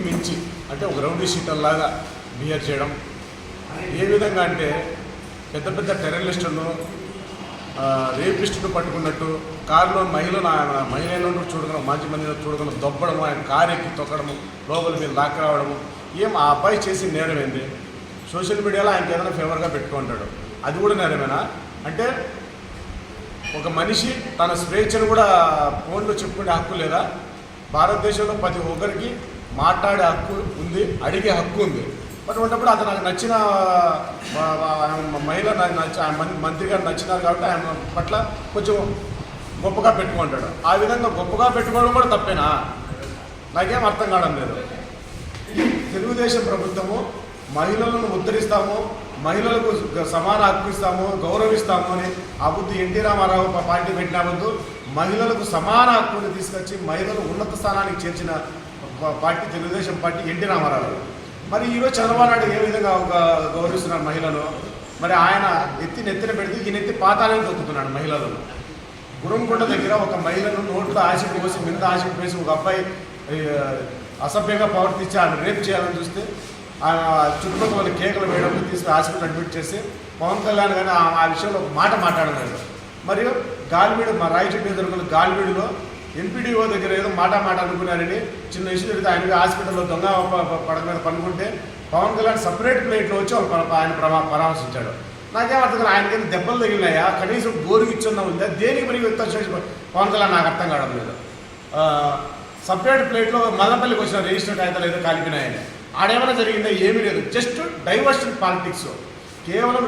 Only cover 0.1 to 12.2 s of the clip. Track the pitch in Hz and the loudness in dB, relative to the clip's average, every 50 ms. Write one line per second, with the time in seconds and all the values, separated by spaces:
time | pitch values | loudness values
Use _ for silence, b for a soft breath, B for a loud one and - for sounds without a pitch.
0.1 | 170 175 - 170 165 170 175 - - - - - 139 143 202 190 135 139 139 156 | -2 -2 -2 -2 -4 -4 -6 -8 -10 -12 -12 -10 -8 -4 -4 -2 -2 -2 -2 -2
1.1 | 170 170 190 180 175 170 170 165 156 151 151 151 160 156 156 139 - - - - | 0 0 0 0 -2 -2 -2 -2 -2 0 2 2 2 2 0 -2 -2 -4 -8 -10
2.1 | - - - - - 123 139 156 156 143 - 147 143 135 139 147 139 139 - - | -12 -14 -14 -12 -10 -8 -4 -4 -4 -2 -2 -2 -2 -2 -2 -4 -6 -8 -10 -12
3.1 | - - - - - - - - - - - - 151 160 175 - 143 165 196 202 | -14 -14 -14 -14 -14 -14 -14 -14 -14 -14 -14 -12 -10 -10 -8 -4 -2 0 2 4
4.1 | 208 202 214 208 190 185 175 165 165 170 156 147 147 160 - - - - - - | 4 4 4 2 2 2 2 2 0 0 0 0 0 -2 -4 -6 -8 -10 -10 -12
5.1 | - - - - - - - - - 151 143 190 175 190 208 196 190 - 160 156 | -14 -14 -14 -14 -14 -14 -14 -10 -8 -6 -6 -4 -4 -2 0 -2 0 0 -2 -2
6.1 | 160 175 185 185 175 180 175 165 151 160 160 165 165 165 165 - - - - - | -2 -2 -2 -2 -2 -2 -2 -2 -2 -2 -4 -4 -4 -6 -6 -8 -10 -10 -12 -12
7.1 | - - - - - - - - - - - - - 131 135 135 135 131 131 131 | -12 -12 -12 -12 -12 -12 -12 -12 -12 -12 -12 -12 -6 -2 0 2 2 2 2 0
8.1 | 131 135 160 190 - - 208 202 190 160 185 190 175 170 165 175 - 165 160 156 | 0 0 0 0 2 2 0 -2 -2 -2 -2 -2 0 0 -2 -2 -2 -2 -2 -2
9.1 | 151 - 160 160 156 156 - - - - - - 151 160 180 - 190 190 185 180 | -2 -2 -2 -4 -4 -4 -6 -8 -12 -10 -2 4 6 6 6 6 4 2 0 0
10.1 | 165 151 160 180 185 196 180 170 160 151 147 143 139 135 135 120 123 143 165 175 | 0 0 0 0 0 0 2 2 2 2 2 0 0 -2 -2 -2 -4 -4 -2 -2
11.1 | 180 180 180 175 175 175 160 - 165 160 156 156 156 147 131 135 143 147 151 147 | -2 0 0 0 0 -2 -4 -4 -6 -4 -4 -4 -4 -2 -2 -2 -2 -2 -2 -4
12.1 | 151 156 | -4 -4